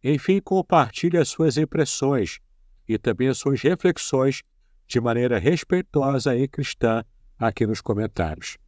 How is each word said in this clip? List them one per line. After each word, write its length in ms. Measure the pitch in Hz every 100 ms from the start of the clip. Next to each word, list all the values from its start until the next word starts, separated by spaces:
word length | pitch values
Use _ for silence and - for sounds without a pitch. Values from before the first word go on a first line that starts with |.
Enfim, 380 | 131 147 - 196
compartilhe 760 | - 190 - 170 127 - 170 170
as 100 | 156
suas 300 | - 160 127
impressões 800 | 156 160 143 - 135 139 90 - _ _ _ _ -
e 80 | 110
também 320 | - 107 131
as 80 | 131
suas 240 | 143 127
reflexões 840 | 143 180 180 160 - 135 135 131 _ _ _ _ _
de 120 | 123
maneira 400 | 120 117 123 117
respeitosa 960 | 107 170 - 180 185 147 139 139 139
e 140 | 123 131
cristã 560 | - 139 - 117 113 113 _ - _
aqui 280 | 113 - 107
nos 160 | 107
comentários. 760 | - 104 107 - 82 78 - -